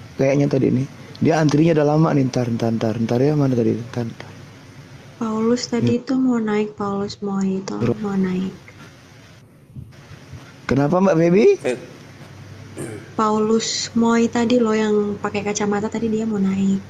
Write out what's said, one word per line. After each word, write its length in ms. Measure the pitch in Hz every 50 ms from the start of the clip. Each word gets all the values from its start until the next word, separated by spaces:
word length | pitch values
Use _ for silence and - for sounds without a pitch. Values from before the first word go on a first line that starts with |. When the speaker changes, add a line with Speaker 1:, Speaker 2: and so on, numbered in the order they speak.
| - - -
Speaker 1:
kayaknya 320 | - 135 135 135 147 143 143
tadi 200 | 139 135 127 -
nih. 180 | 113 127 135 - - - - - - -
Dia 160 | 113 139 160 156
antrinya 380 | 160 147 143 143 160 170 160
udah 120 | 151 147 147
lama 180 | 151 156 160 156
nih, 120 | 147 143 131
ntar, 220 | 127 - 131 123 117
ntar, 220 | 117 113 117 113 113
ntar, 220 | 110 113 110 107 113
ntar 220 | 113 113 120 120
ya, 160 | 131 147 151
mana 160 | 151 139 135
tadi? 240 | 127 120 113 110 110 107 117
Ntar, 220 | - - 120 120 117
ntar. 240 | - - - - - - - - - - - - - - - - - - - - - -
Speaker 2:
Paulus 520 | 233 220 220 220 220 226 240 247 - -
tadi 240 | 240 233 226 240 233
Speaker 1:
Hmm. 80 | 240
Speaker 2:
itu 120 | - - 262 262
mau 220 | 262 254 240 233
naik, 340 | 220 214 208 208 214 214 -
Paulus 480 | - 208 202 202 196 202 202 - -
mau 160 | 208 202 196 196
itu 380 | 196 190 190 190 196 202 208 208
Speaker 1:
Bro. 160 | - - -
Speaker 2:
mau 200 | 214 214 202 196
naik. 340 | 190 190 185 185 185 190 190 - - - - - - - - - - - - - - - - - - - - - - - - - - - - - - - - - - - - - - - - - - -
Speaker 1:
Kenapa, 320 | - 123 131 143 147 170 185
Mbak 180 | 190 185 165
Baby? 300 | 160 170 170 175 202 240 403 392 -
Speaker 3:
Fe- 200 | - 269 240 - - - - - - - - - - - - - - - - - - - - - - - - - - - -
Speaker 2:
Paulus 760 | - 220 214 214 214 214 214 226 226 - - - - - - -
Moy 320 | 233 233 233 233 233 233
tadi 320 | 233 - 240 240 226 247 247
loh 160 | 233 220 220
yang 220 | 220 220 214 208 208 208 208 202
pakai 280 | 202 - 208 208 208 196
kacamata 420 | 202 208 208 214 202 202 202 208 220
tadi 220 | - 220 226 226
dia 160 | 214 214 226
mau 140 | 226 214 202
naik. 420 | 190 190 190 196 196 196 196 196 - -